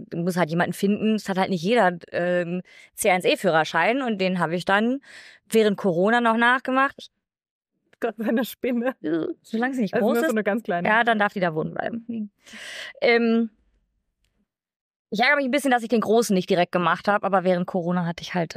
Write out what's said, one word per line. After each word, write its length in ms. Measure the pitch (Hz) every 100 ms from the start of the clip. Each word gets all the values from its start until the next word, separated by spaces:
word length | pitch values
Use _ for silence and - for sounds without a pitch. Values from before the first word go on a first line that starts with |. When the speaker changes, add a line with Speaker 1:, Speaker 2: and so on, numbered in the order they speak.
| -
Speaker 1:
muss 220 | 170 175 180
halt 140 | 160
jemanden 220 | 170 170
finden. 440 | - 196 208 214 214
Es 120 | -
hat 80 | 185
halt 120 | 190
nicht 120 | 180
jeder, 360 | 170 240 185 175 -
ähm, 500 | - 175 175 170 180 - - -
C 160 | - 214
eins 140 | 180
E 120 | 170 294
Führerschein 680 | 190 160 156 190 180 262
und 160 | 247 202
den 180 | 185 180
habe 160 | 156
ich 100 | 175
dann 360 | 180 196 233 269 - - - - -
während 260 | 226 214 196
Corona 440 | 202 170 196 240
noch 160 | 233 226
nachgemacht. 760 | 240 254 - 262 269 - - _ _ _ _ _ _ _ _ -
Speaker 2:
Gott, 140 | 233 220
eine 240 | 220 240
Spinne. 500 | 233 - 240 240 247 - 311 320 - 330
Speaker 1:
Solange 320 | - 220 247
sie 60 | 262
nicht 120 | 196
Speaker 2:
Also 120 | 226 208
Speaker 1:
groß 80 |
Speaker 2:
nur 60 | 233
so 40 | 311
Speaker 1:
ist. 60 |
Speaker 2:
eine 120 | 214
ganz 180 | 202 220
kleine. 240 | 214 175 180
Speaker 1:
Ja, 140 | 220
dann 160 | 240 220
darf 140 | 208
die 80 | 202
da 120 | 175
wohnen 220 | 156 165
bleiben. 560 | - - 233 233 226 208 _ - 214 - - - -
Ähm, 500 | 233 233 233 226 226 _ _ _ _ _ _ _ _ _ _ _ _ _ _ _ -
ich 80 | 196
ärgere 160 | 254 285
mich 100 | 269
ein 40 |
bisschen, 220 | 277 277
dass 100 | 247
ich 60 | 220
den 140 | 226
großen 300 | 202 226 -
nicht 160 | 190 -
direkt 220 | 175 175
gemacht 380 | 180 165 170 -
habe, 180 | 202 196
aber 160 | 190
während 240 | 180 175 180
Corona 400 | 190 170 180 170
hatte 160 | 170
ich 120 | -
halt, 200 | 180 170